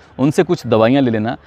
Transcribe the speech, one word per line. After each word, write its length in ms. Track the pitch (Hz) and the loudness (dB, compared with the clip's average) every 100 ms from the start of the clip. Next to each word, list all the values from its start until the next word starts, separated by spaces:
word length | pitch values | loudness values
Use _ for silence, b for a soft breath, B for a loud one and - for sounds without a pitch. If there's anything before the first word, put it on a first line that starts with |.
| b - | b -4
उनसे 240 | 139 196 | -2 0
कुछ 240 | 165 175 120 | -2 -4 0
दवाइयाँ 360 | 113 113 139 | 2 4 2
ले 80 | 127 | 0
लेना 260 | 110 110 - | -2 -4 -8